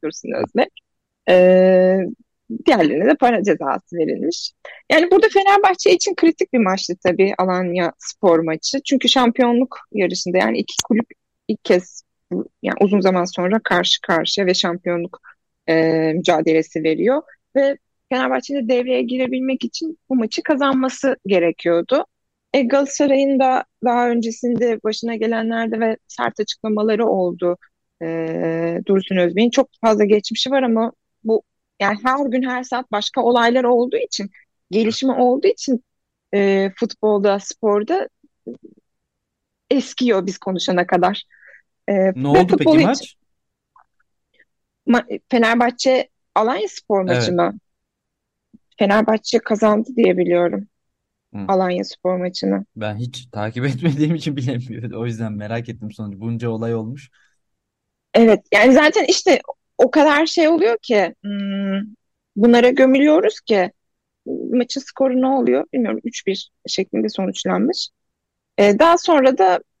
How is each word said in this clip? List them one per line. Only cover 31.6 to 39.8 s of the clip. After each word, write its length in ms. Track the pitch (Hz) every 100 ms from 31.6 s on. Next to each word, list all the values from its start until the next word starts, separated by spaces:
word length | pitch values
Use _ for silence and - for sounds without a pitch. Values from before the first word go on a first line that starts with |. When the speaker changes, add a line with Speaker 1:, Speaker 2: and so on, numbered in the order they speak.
| _ -
Speaker 1:
yani 160 | 202 208
her 220 | 240 269 277
gün 180 | 254 254
her 140 | 247
saat 280 | 254 247 247
başka 300 | 208 - -
olaylar 420 | 240 247 233 254
olduğu 340 | 240 247 247 -
için, 340 | 494 - 202 _ _ _ -
gelişme 420 | 190 220 226 269
olduğu 340 | 247 247 269 -
için, 360 | 480 - 247 - _ _ _ _
e, 380 | 202 196 196 196 -
futbolda, 640 | 233 - 214 208 202 196
sporda 720 | - - 220 208 226 370 - _ _ _ - 233 - _ _ _ _ _ _ _ _ _ -
eskiyor 560 | 277